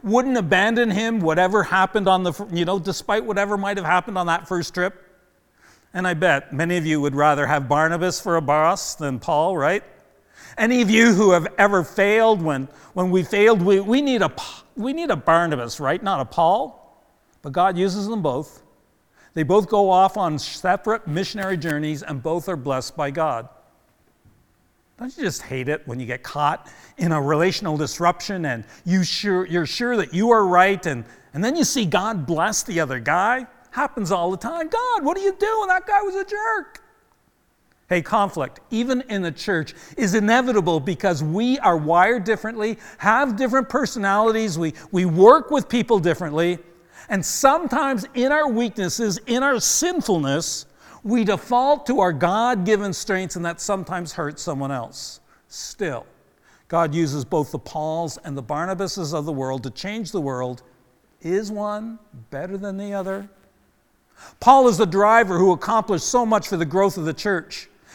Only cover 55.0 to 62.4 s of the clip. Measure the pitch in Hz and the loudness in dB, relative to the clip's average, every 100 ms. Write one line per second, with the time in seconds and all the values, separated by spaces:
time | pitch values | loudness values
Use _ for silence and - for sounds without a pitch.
55 | - - _ _ _ - - - 185 120 | -16 -18 _ _ _ -16 -12 -8 -6 -6
56 | - _ _ _ _ _ - 165 160 156 | -12 _ _ _ _ _ -4 0 0 0
57 | 160 143 120 165 143 151 - 160 156 160 | -2 -2 -4 -4 -4 -8 -10 -10 -6 -6
58 | 165 - 165 139 117 151 175 185 190 196 | -6 -10 -12 -10 -6 -6 -4 -4 -6 -6
59 | 151 156 151 139 131 131 123 - 190 220 | -6 -4 -4 -4 -4 -6 -8 -10 -10 -8
60 | 190 190 139 127 127 123 - _ _ _ | -6 -4 -4 -4 -6 -8 -16 _ _ _
61 | _ _ 165 190 214 208 208 208 226 226 | _ _ -4 -4 -4 -6 -6 -6 -10 -16
62 | _ 131 110 139 | _ -20 -14 -12